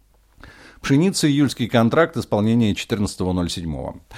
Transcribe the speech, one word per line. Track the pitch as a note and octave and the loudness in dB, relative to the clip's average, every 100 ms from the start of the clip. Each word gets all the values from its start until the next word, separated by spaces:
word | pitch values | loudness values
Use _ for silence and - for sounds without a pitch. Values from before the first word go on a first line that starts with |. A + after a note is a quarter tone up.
| _ _ _ _ - - - - | _ _ _ _ -20 -20 -20 -10
Пшеница, | - C#3 F#3 - D#3+ | 0 2 2 2 0
июльский | C#3+ C#3 - A2 | 2 2 0 0
контракт, | B2 A2+ A2+ E3+ - | 2 4 4 2 0
исполнение | - G#2+ G#2+ A#2 A2 | -2 0 2 2 2
четырнадцатого | F#2+ - G#2+ G2+ - F#2 | 0 -4 -4 -4 -4 -2
ноль | F2+ F2 | -2 -2
седьмого. | - E2 C#2+ C2 - - | -6 -8 -8 -10 -14 -18